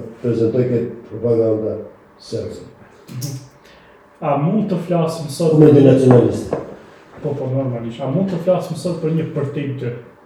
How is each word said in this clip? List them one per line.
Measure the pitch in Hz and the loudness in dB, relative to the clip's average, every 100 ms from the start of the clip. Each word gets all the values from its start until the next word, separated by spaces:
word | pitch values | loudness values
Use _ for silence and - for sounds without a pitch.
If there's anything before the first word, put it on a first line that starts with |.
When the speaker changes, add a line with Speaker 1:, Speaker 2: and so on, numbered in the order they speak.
| - - | -6 -6
Speaker 1:
prezentoj | 120 113 110 123 123 | -4 0 0 0 0
këtë | 117 117 - - | 0 -4 -10 -14
propaganda | 110 120 113 110 107 107 101 - - _ _ | -6 0 2 2 0 -2 -6 -12 -20 _ _
serbe. | - - - - - - - - - 127 147 - - _ - - - - _ - | -12 -10 -10 -12 -18 -20 -20 -20 -16 -10 -10 -10 -16 _ -20 -20 -20 -20 _ -8
Speaker 2:
A | 151 139 | -4 0
mund | 160 214 190 | 0 0 0
të | 170 180 | -4 -2
flasim | 170 156 - 147 | -2 -2 -4 -10
sot | - 165 156 | -2 2 8
Speaker 1:
Unë | 151 | 8
di | 139 | 8
nacionaliste. | 131 127 127 120 104 - - - - - - - - - | 8 6 6 6 6 -2 -4 -6 -8 -16 -20 -20 -20 -10
Speaker 2:
Po, | 151 | -8
po, | 131 127 | -6 -4
normalisht. | 131 131 117 117 135 | -4 -4 -6 -8 -8
A | 135 | -4
mund | 170 190 | -2 -2
të | 170 | -2
flasim | 185 170 - 160 | 0 0 -2 -6
sot | 180 156 | -6 -4
për | 156 165 | -2 -2
një | 139 | -4
përtej | 147 131 151 131 123 | -4 -4 -6 -6 -6
të | 123 - - - | -8 -10 -16 -20